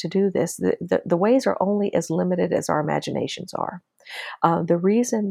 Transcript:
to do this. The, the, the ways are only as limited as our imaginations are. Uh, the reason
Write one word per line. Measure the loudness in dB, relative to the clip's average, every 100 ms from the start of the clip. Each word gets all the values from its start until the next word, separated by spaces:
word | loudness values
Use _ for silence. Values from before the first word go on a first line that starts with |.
to | -2
do | 0 2
this. | 2 -2 0
The, | 0 0
the, | 0 -2 0
the | 2
ways | 4 4 2
are | 0
only | 0 0 0
as | 0 0
limited | 0 0 0 0
as | 0 0
our | 0
imaginations | 0 -2 -2 -4 -4 -6 -8
are. | -6 -6 -8 -16 _ -16 -14 -12 -2
Uh, | 2 2
the | 2 2
reason | 4 2 2 -2 -2